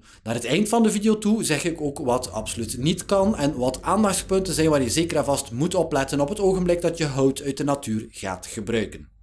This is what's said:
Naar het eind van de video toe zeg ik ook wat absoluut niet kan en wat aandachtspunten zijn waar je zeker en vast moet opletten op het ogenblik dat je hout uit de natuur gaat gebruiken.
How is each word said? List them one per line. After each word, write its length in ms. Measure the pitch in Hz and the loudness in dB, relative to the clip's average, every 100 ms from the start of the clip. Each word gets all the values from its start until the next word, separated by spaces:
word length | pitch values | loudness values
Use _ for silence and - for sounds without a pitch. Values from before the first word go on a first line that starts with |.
| - - | -18 -12
Naar 100 | 110 | -6
het 120 | 117 117 | -4 0
eind 240 | 156 214 | 0 2
van 140 | 233 | 4
de 80 | 220 | 4
video 260 | 202 220 214 | 4 2 2
toe 260 | 202 220 | 2 2
zeg 200 | 143 143 | 2 0
ik 180 | 175 156 | 0 -2
ook 180 | 147 139 | -6 -2
wat 320 | 127 123 - | 0 0 -2
absoluut 460 | 110 107 117 110 120 | -6 -6 -6 -6 -2
niet 280 | 147 175 - | 0 0 0
kan 320 | 196 196 208 | 2 2 2
en 200 | 143 127 | 0 0
wat 240 | 127 - | -2 -2
aandachtspunten 720 | 151 196 208 185 - 190 185 | 0 2 2 0 0 -2 0
zijn 160 | 143 160 | 2 2
waar 120 | 147 | 4
je 80 | 120 | 2
zeker 280 | 156 165 151 | 0 0 0
en 80 | 139 | 0
vast 260 | 135 - | 0 -2
moet 240 | 117 170 180 | -2 0 0
opletten 440 | 156 139 135 143 | 0 0 0 0
op 100 | - | -2
het 100 | 208 | 2
ogenblik 420 | 190 185 180 175 | 2 2 2 2
dat 160 | 170 160 | 0 0
je 80 | 151 | -2
hout 360 | 135 135 135 | 2 2 2
uit 160 | 143 135 | -4 -2
de 60 | |
natuur 440 | 143 139 110 110 - | -2 -2 -2 -4 -6
gaat 360 | - 95 92 - | -8 -8 -6 -8
gebruiken. 640 | - 101 113 92 90 78 _ | -8 -2 -2 -2 -8 -18 _